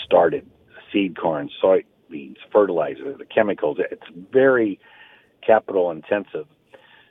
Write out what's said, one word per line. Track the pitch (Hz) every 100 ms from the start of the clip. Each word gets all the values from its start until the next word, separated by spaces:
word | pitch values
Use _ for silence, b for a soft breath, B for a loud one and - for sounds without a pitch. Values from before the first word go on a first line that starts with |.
| -
started. | 87 85 71 - _ _ - -
Seed | 101 95 80
corn, | 87 76 71 -
soybeans, | 95 95 - _ _ 107 - - -
fertilizer, | 107 101 87 73 65 69 -
the | -
chemicals. | - 104 90 76 73 -
It's | - - 85 92
very | 131 135 127 110 95 b b b b b b
capital | - 110 - 95 90
intensive. | 80 - 104 98 80 78 _ _ b b b b